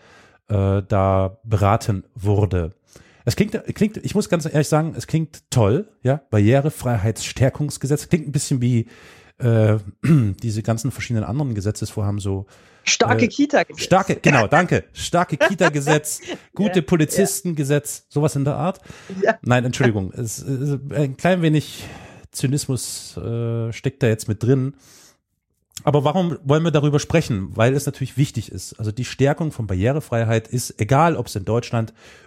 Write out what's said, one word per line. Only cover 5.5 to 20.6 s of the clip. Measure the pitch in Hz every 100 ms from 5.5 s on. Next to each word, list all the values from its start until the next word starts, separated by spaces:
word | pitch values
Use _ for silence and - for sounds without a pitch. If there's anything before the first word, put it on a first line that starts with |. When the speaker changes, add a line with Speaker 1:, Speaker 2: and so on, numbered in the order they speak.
Speaker 1:
toll, | 127 101 143 214 _
ja, | 123 139 -
Barrierefreiheitsstärkungsgesetz, | 107 104 135 151 - 123 117 110 107 - - 131 - 147 - 135 147 -
klingt | 175 151
ein |
bisschen | 135 - 131
wie, | 120 120 107 - - - _ _
äh, | 123 113 107 107 95
<clears throat> | -
diese | 135 156 104 95 117 107
ganzen | 113 113 135
verschiedenen | - - 113
anderen | - 123 135
Gesetzesvorhaben, | 104 101 - 107 - 101 101
so, | 98 98 98 - _ _ -
Speaker 2:
Starke | - - -
Speaker 1:
äh, | 240
Speaker 2:
Kita-Gesetz. | - 285 220 - 147
Speaker 1:
starke, | - 185 - -
genau, | 160 139 101
danke, | 151 180 120 -
starke | - - 175 180 156
Speaker 2:
<laughs> |
Speaker 1:
Kita-Gesetz, | 320 185 175 151 143 151 - - - 320 _
gute | - 196
Speaker 2:
Ja, | 185
ja. |
Speaker 1:
Polizistengesetz, | - 175 151 180 196 - 180 156 139 147 - - _
sowas | 143 151 139
in |
der | 139 139
Art. | 170 - - - - 190
Speaker 2:
Ja. | 208 -
Speaker 1:
Nein, | 117 123
Entschuldigung, | 123 - 127 104 92
es, | - 117 -
es, | - 131